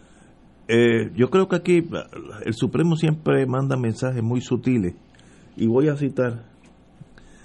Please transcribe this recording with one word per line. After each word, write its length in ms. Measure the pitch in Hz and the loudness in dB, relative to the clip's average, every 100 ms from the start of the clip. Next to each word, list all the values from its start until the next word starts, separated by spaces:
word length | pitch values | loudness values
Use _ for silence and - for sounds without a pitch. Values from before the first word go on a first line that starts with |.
| - - - - - _ - | -20 -20 -20 -20 -20 _ 0
Eh, 420 | 117 120 113 110 90 | 2 4 2 0 0
yo 140 | 123 | 2
creo 180 | 190 190 | 4 2
que 60 | 180 | 0
aquí 260 | 175 175 165 87 - - 78 104 - | 2 2 2 -6 -10 -14 -16 -8 -6
el 80 | |
Supremo 420 | 110 127 - 165 160 | -2 -2 0 2 2
siempre 500 | 165 156 143 139 131 | 0 0 0 0 0
manda 280 | 127 135 135 | -2 -2 -2
mensajes 460 | 120 107 127 127 | -2 -2 -4 -2
muy 180 | 113 123 | -2 -2
sutiles, 520 | - 120 131 127 87 - _ - - - - - | -2 -2 0 0 0 -6 _ -20 -20 -20 -20 -2
y 120 | 113 | 2
voy 200 | 120 151 | 2 2
a 80 | 143 | 0
citar: 500 | 143 - 127 117 - - - - _ - - - - - | -2 -2 -2 -4 -14 -20 -20 -20 _ -20 -20 -20 -20 -20